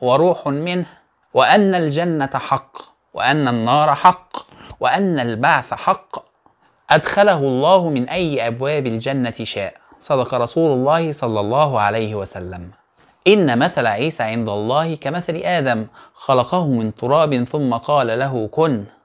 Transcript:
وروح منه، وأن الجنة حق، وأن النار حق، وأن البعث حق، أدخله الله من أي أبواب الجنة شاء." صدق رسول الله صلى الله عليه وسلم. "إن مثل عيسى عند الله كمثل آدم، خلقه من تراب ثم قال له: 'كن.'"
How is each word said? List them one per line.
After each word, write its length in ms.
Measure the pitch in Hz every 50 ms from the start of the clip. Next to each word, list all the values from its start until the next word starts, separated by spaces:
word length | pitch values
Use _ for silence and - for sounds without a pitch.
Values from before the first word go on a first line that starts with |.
وروح 460 | 127 123 127 139 160 143 127 - - 143
منه، 380 | 139 147 160 175 180 180 175 - - _ _ _ _ _ _ _ -
وأن 400 | 123 131 113 175 214 202 196 185
الجنة 560 | 180 165 151 143 156 175 175 165 151 135 135 -
حق، 420 | 131 - - 143 127 - _ - - - - _ _ _ _ -
وأن 340 | - 104 127 143 156 143 123
النار 460 | 120 117 113 120 131 151 151 151 143
حق، 420 | - - 180 180 - - _ - - - _ - - - - - -
وأن 380 | - 123 135 180 202 185 170 139
البعث 560 | 120 120 113 107 127 156 165 135 120 - -
حق، 500 | - - 185 190 - - _ - - - _ _ _ _ _ _ _ _ _ _ _ _ -
أدخله 480 | 147 160 - - - 196 202 208 185 147
الله 520 | 139 135 127 127 139 165 190 190 175 165
من 180 | 147 127 123 -
أي 380 | 160 185 180 160 143 123 113
أبواب 400 | 120 117 120 131 143 151 147 131
الجنة 480 | 123 113 113 113 135 139 139 123 120 117 - 113
شاء." 320 | - - 104 98 - - - _ - - -
صدق 340 | - - 151 131 123 - 135
رسول 360 | 123 117 117 - 165 165 156
الله 420 | 135 127 127 139 156 165 165 160 147
صلى 280 | - 135 117 110 107
الله 400 | 101 104 120 143 156 143 131 110
عليه 340 | 104 101 104 113 110 107 107
وسلم. 560 | 101 95 - - 98 90 92 90 90 87 90 - _ _ _ _ _ _ _ _ _ -
"إن 320 | 180 208 208 180 139 120 117
مثل 280 | 147 180 - 151 120
عيسى 360 | 113 104 107 135 160 156 - 120
عند 260 | 110 113 117 113 107
الله 460 | 101 104 107 113 131 151 165 165 160
كمثل 420 | 147 - 139 156 180 175 - 165
آدم، 500 | 170 - - 180 165 139 131 120 110 110 107 - - - - _
خلقه 520 | - - - 135 127 120 - - 185 170
من 280 | 147 127 113 110 110 -
تراب 500 | - 117 123 143 160 160 147 139 123 123
ثم 300 | - - 151 143 127 117
قال 440 | 113 - - 147 143 127 113 113 120
له: 300 | 135 139 131 120 107 104 -
'كن.'" 320 | 151 160 160 131 107 104 107 - _ _